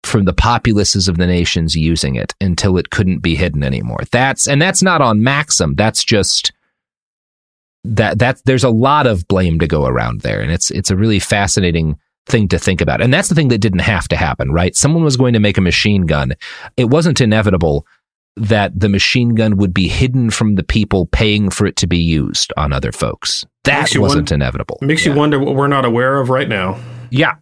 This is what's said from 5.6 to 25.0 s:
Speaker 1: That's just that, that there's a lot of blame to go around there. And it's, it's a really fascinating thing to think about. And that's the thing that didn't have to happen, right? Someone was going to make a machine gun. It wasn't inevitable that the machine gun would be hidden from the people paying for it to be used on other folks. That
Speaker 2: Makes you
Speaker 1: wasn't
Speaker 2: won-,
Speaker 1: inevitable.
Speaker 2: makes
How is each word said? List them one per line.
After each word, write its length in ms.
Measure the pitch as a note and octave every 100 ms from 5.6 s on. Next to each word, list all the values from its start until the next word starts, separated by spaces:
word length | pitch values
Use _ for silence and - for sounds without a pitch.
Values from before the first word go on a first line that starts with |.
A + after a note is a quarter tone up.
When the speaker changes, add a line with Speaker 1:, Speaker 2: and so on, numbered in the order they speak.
| E2 D2
Speaker 1:
That's 300 | A2 - -
just 480 | G#2+ F#2 - - _ _ _ _ _ _ _ _ _ _ _ _ _ -
that, 340 | A2 G#2+ G#2
that 220 | B2 C3 -
there's 180 | C3
a 60 | C3+
lot 380 | A2 B2+ D3 C3
of 200 | G2 E2+
blame 320 | F#2+ F2+ E2
to 80 | D#2
go 180 | D2+ C2
around 360 | B1 A1+ A1
there. 180 | A#1+ G1+
And 100 | A#1
it's, 200 | E2+ -
it's 180 | - -
a 40 | F#2+
really 240 | A2 G#2
fascinating 760 | - G#2 G2+ - F#2 E2 D#2+ D2 _ _ -
thing 200 | A#2+ G2+
to 80 | E2+
think 200 | - F2+
about. 220 | - -
And 120 | A#2
that's 140 | D3 G3
the 80 | E3
thing 140 | C#3+
that 80 | A#2
didn't 220 | G#2+ F#2
have 280 | D#2+ G2 -
to 60 | D#2+
happen, 360 | D#2+ B1 C2
right? 240 | D#2+ F2+ -
Someone 280 | C#3+ E3
was 140 | D#3+ B2+
going 160 | B2+
to 60 | A#2
make 180 | G#2 G2+
a 40 |
machine 440 | F2+ E2 G#2 G2+ E2+
gun. 280 | D2 C2 C2+ - - - -
It 80 | A#2+
wasn't 340 | D3 E3+ D3
inevitable 680 | A#2+ G#2+ G#2+ F#2+ E2 C#2+ - _ _ _ _ -
that 400 | G#2+ A2 G2 F2+
the 100 | G#2
machine 460 | G2 - B2+ A#2+ A2+
gun 220 | A2 G2
would 160 | G2+
be 140 | F2+ F2+
hidden 420 | - C3 C3 A#2
from 260 | - A2 G2
the 80 |
people 420 | - A2 G#2 G2 E2+
paying 420 | - A2 G#2 G2+
for 180 | - G2+
it 80 | -
to 120 | F2+
be 120 | F2
used 520 | E2 D#2+ B1 - - -
on 140 | D2
other 180 | C2+ B1
folks. 540 | - A#1+ - - - - _ -
That 160 | C#3+
Speaker 2:
Makes 140 | - -
you 60 |
Speaker 1:
wasn't 300 | G#2 C#3 D2+
Speaker 2:
won-, 40 | D2
Speaker 1:
inevitable. 420 | C2 A1+ - -
Speaker 2:
makes 240 | C#3 E3